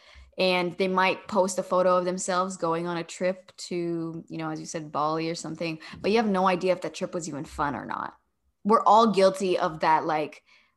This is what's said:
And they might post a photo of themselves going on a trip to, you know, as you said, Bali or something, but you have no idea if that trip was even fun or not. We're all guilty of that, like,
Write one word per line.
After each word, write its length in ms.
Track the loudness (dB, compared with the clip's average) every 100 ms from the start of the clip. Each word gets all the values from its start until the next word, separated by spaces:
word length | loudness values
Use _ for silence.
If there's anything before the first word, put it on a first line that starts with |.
| _ -20 -12 -2
And 400 | 0 2 0 -2
they 120 | 0
might 400 | 2 2 0 -2
post 280 | 0 0 -2
a 60 |
photo 320 | -2 2 4 4
of 80 |
themselves 540 | 2 -2 -2 -2 -2 -2
going 300 | -2 -2 -2
on 100 | -6
a 60 |
trip 500 | -8 -4 -4 -4 -8 -16
to, 720 | -8 -6 -4 -4 -6 -8 -10
you 100 | -8
know, 120 | -6
as 100 | -8
you 60 | -8
said, 260 | -10 -6
Bali 380 | -2 0 0 -4
or 60 | -6
something, 440 | -8 -8 -6 -8 -12 -6
but 100 | 0
you 60 | 2
have 100 | 2
no 200 | 2 2
idea 260 | 2 2
if 80 | 0
that 120 | -2
trip 200 | -6 -6
was 160 | -6 -8
even 160 | -8 -8
fun 280 | -4 -4
or 120 | -4 -6
not. 280 | -8 -8 -12 _ _ _ _ 2
We're 180 | 4
all 240 | 6 6 6
guilty 440 | 6 4 4 0 0
of 220 | -2 0
that, 260 | 2 2 2
like, 380 | -2 -4 -8 _ _ _